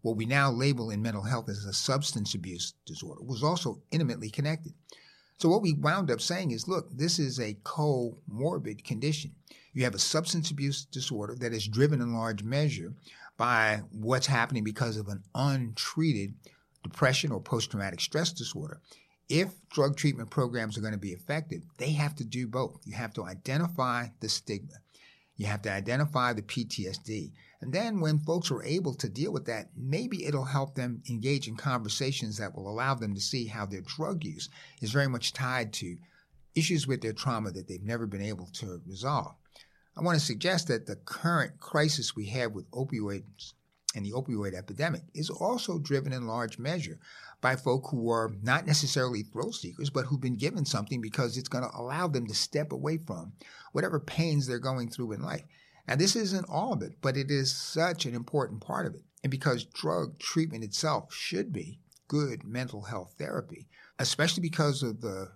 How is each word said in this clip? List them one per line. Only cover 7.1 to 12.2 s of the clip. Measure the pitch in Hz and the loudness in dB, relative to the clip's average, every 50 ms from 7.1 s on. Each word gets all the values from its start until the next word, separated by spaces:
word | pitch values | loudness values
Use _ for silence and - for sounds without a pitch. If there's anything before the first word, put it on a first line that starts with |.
| - 175 | 4 2
is | 151 131 120 123 | 2 0 0 -2
a | 117 107 104 - - | -2 -2 -4 -6 -6
comorbid | - - 156 151 151 143 127 120 117 - - - - 101 110 135 165 180 160 - 104 107 104 - | -6 -2 2 4 4 4 4 2 -2 -4 -8 -12 -10 -4 0 0 0 0 0 -4 -4 -8 -8 -6
condition. | - 123 107 127 151 156 - - - - - _ - - - - _ - | -4 -2 0 2 0 0 0 -4 -8 -12 -14 _ -20 -20 -20 -20 _ 0
You | 131 127 | 2 2
have | 123 98 | 2 2
a | 95 | 2
substance | - - - 156 165 - - 170 151 - | 0 4 4 2 2 2 0 0 0 0
abuse | 147 143 139 139 139 - - | -2 0 0 0 0 -2 -6
disorder | _ - 127 131 - 131 104 104 104 120 123 | _ -6 -6 -4 -2 -2 -2 -4 -4 -4 -2
that | 120 117 | -2 -2
is | 113 110 98 | 0 0 -2
driven | 104 107 117 139 147 151 127 | 0 6 6 6 8 6 4
in | 120 120 117 | 2 2 2
large | 113 | 2